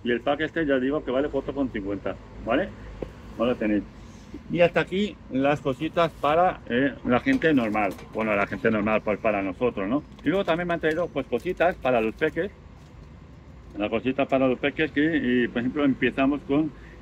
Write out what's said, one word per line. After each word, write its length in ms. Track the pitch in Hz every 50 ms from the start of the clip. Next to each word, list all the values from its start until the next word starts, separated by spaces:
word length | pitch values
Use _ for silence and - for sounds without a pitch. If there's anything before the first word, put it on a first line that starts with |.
| -
Y 80 | 117 123
el 80 | 113
pack 220 | - 143 147 139 156
este 220 | 147 - 165 160
ya 140 | 143 139 131
digo 260 | 127 135 143 156 127
que 60 | 135
vale 180 | 123 131 147 143
cuatro 240 | - 135 135 - 131
con 180 | 139 139 120
cincuenta, 440 | - 110 95 98 101 95 - 98 87 - - - - - 101
¿vale? 220 | 110 120 156 196 208 - - - - - - - - - - - - -
Ahí 100 | - 117
lo 100 | 123 123
tenéis. 260 | 117 113 107 107 101 95 - - - - - - - - - - - - - 139
Y 80 | 165
hasta 200 | 175 170 165 170
aquí 360 | 156 - 180 190 208 196 - - - - 127
las 300 | 131 135 139 147 139 -
cositas 500 | 143 127 135 156 160 - 175 170 156 - -
para, 400 | - 143 151 170 180 185 - - - -
eh, 240 | 117 123 139 139 123 - -
la 140 | 123 123 120
gente 340 | - 135 135 127 147 160 156
normal. 400 | 131 117 107 104 107 104 95 85 - - - -
Bueno, 240 | 110 110 110 104
la 100 | 101 101
gente 240 | - 107 98 - 113
normal, 300 | 110 107 101 110 107 104 -
pues 160 | 110 104 95
para 240 | - 113 104 98 95
nosotros, 460 | 95 92 - 127 120 117 104 95 98
¿no? 140 | 123 147 156 - - - -
Y 60 | 139
luego 160 | 165 196 196
también 240 | 180 160 170 180 175
me 60 | 170
han 60 | 160
traído, 280 | - 156 156 160 175 160
pues, 160 | - 143 127
cositas 480 | - 127 117 - 170 185 - 160 180 180
para 260 | - - 135 127 113 110
los 120 | 110 107
peques. 360 | - 160 156 151 165 175 208 - - - - - - - - - - - - - - - - - - - - - - - - - 101
Las 100 | 104 104
cositas 400 | 113 110 101 127 131 139 139 -
para 180 | 139 131 135
los 120 | 131 123 117
peques 340 | - 143 135 - 156 147 -
que, 240 | 143 147 160 165
y, 320 | 147 131 123 123 123 120 104
por 120 | 90 120
ejemplo, 220 | 117 127 131 151 143
empezamos 600 | 139 127 - 135 120 113 139 135 135 147 139 -
con, 280 | - 139 151 160 147 - - - - - -